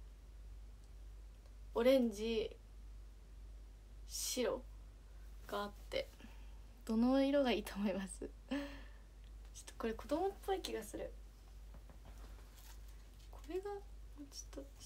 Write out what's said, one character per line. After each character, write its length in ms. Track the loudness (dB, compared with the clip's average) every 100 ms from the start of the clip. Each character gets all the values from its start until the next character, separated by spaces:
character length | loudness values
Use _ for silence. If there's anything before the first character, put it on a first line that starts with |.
| -12 -14 -14 -12 -12 -12 -12 -14 -14 -12 -12 -12 -12 -14 -14 -14 -2
オ 80 | 8
レ 140 | 12 12
ン 140 | 10
ジ、 440 | 4 2 2 2 -4 -12 -14 -12 -12 -14 -14 -16 -14 -12 -12 -14 -14 -14 -12 -6
白 560 | -2 0 4 4 2 -2 -12 -12 -14 -14 -14 -12 -12 -4
が 180 | -2
あ 20 | -2
っ 40 | -4 -2
て。 200 | 0 -2 -6 -14 -12 -12 -14 -14 -10
ど 120 | 2 6
の 240 | 8 10
色 200 | 10 8
が 100 | 8
い 80 | 6
い 20 |
と 120 | 2
思 140 | 2 2
い 60 |
ま 120 | 2 0
す？ 220 | -4 -6 -8
<laughs> 120 | -2
ち 60 |
ょ 20 | -2
っ 40 | -2 -6 -10 -12 -14 -14 -12 -12 -12 -12
と 100 | -12 -2
こ 80 | 0
れ 80 |
子 120 | 0 2
供 220 | 4 4
っ 40 | 2
ぽ 80 | 2
い 80 | 2
気 140 | 2
が 80 | -2
す 160 | -2 -4
る。 120 | -6 -8 -14 -16 -14 -14 -12 -14 -14 -14 -14 -12 -12 -12 -14 -14 -14 -12 -12 -14 -14 -14 -12
こ 100 | -12 -2
れ 100 | -2
が、 100 | 0
ち 0 |
ょ 20 | -4
っ 40 | -6 -12 -12 -12 -10 -8 -8
と、 100 | -8
ち 40 |
ょ 0 |
っ 20 | -10 -12